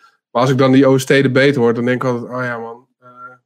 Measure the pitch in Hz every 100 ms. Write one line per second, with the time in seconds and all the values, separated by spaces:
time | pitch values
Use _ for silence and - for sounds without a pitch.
0 | _ _ _ 120 131 131 135 131 135 135
1 | - 139 139 123 143 139 117 120 120 123
2 | 127 120 107 127 123 117 113 120 131 _
3 | _ - - -